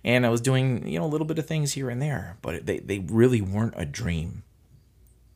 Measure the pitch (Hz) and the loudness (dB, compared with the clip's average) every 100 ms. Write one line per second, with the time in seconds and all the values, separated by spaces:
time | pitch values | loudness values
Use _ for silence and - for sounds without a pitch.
0 | - 123 120 117 123 131 131 123 - 165 | 4 4 4 2 2 2 2 0 -2 -4
1 | 160 151 160 160 151 156 143 139 131 120 | -2 -2 -2 -4 -2 -2 -2 -2 -4 -2
2 | 151 139 90 - 64 80 - 92 - 101 | -2 -2 -6 -10 -6 -4 -4 -4 -4 -4
3 | 87 113 123 120 95 101 117 - 82 - | 0 6 6 6 0 0 -2 -2 -6 -4
4 | 110 82 80 - - _ _ - _ _ | -2 -2 -4 -10 -16 _ _ -20 _ _
5 | - _ - | -20 _ -20